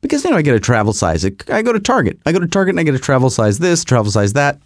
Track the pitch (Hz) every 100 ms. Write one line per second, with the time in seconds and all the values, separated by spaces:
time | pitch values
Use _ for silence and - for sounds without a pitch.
0 | - 294 359 233 147 117 98 120 104 104
1 | 90 80 92 98 - - 226 226 202 254
2 | 117 - - 175 175 196 190 175 165 135
3 | - 135 131 - 107 101 175 170 - 123
4 | 104 104 101 120 143 -